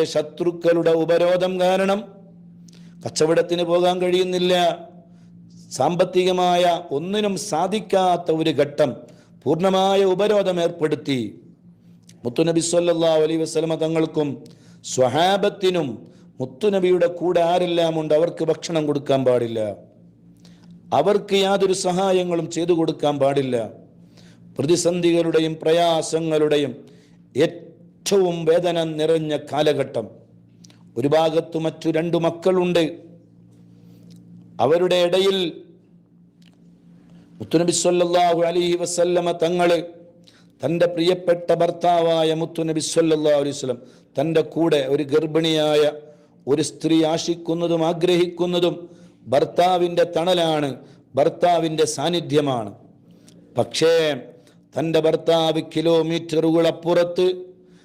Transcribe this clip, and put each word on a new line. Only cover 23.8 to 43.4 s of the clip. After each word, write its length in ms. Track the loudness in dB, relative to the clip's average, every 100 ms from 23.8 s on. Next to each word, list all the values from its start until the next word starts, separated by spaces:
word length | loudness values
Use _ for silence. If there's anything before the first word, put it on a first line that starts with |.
| -20 -20 -20 -20 -20 -20 -14
പ്രതിസന്ധികളുടെയും 1000 | -4 0 2 0 0 2 2 2 0 0 -2
പ്രയാസങ്ങളുടെയും 1160 | 0 2 2 0 -2 -4 0 0 2 2 0 -6 -18 -20 -20 -20 _ 0
ഏറ്റവും 1040 | 0 -2 -18 -20 -20 -12 0 2 2 0 2
വേദന 320 | 2 2 -2 -2
നിറഞ്ഞ 420 | -2 0 0 -2 -6 -4
കാലഘട്ടം. 600 | 0 0 0 -2 -6 -8 -12 -20 -20 _ -20 -20 -20 -12 -4
ഒരു 140 | 0
ഭാഗത്ത് 480 | 2 2 0 -2 -4
മറ്റു 280 | -6 -4 -2
രണ്ടു 260 | -2 0 0
മക്കളുണ്ട്, 680 | -2 -2 0 0 2 2 0 -4 -18 -20 -20 -20 -20 -20 -20 -20 -20 -20 -20 -20 -20 -20 -14 -2
അവരുടെ 380 | 0 2 2 2
ഇടയിൽ 380 | 2 2 2 0 -4 -8 -18 -20 _ -20 _ _ _ _ -20 -20 -20 _ -20 -20 -20 -20 -20 -16
മുത്തുനബി 380 | 0 2 2 0
സല്ലല്ലാഹു 640 | 2 2 2 2 2 2
അലൈഹി 340 | 0 0 0 -2
വസല്ലമ 540 | -2 -2 0 0 0 -2
തങ്ങള് 400 | -2 2 2 2 -2 -14 -20 -20 -20 -20 -20 _
തൻ്റെ 260 | -4 0 0
പ്രിയപ്പെട്ട 600 | 0 0 0 0 0 0
ഭർത്താവായ 760 | 0 0 0 0 2 2 2 0 0
മുത്തുനബി 460 | -4 -4 -4 -4 -2
സല്ലല്ലാഹു 540 | 0 2 2 2 2